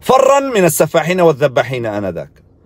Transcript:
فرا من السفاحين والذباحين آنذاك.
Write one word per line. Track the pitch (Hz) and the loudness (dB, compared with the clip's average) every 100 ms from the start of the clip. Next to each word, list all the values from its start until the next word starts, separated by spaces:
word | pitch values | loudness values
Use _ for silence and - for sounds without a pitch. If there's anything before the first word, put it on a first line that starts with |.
فرا | - 262 262 277 | 0 4 4 2
من | 277 226 175 | 0 0 0
السفاحين | - 156 170 151 185 | 0 0 0 -2 0
والذباحين | 170 131 143 120 110 131 117 | 2 2 -2 -2 -4 -4 -6
آنذاك. | 104 98 82 71 _ _ _ | -6 -6 -8 -12 _ _ _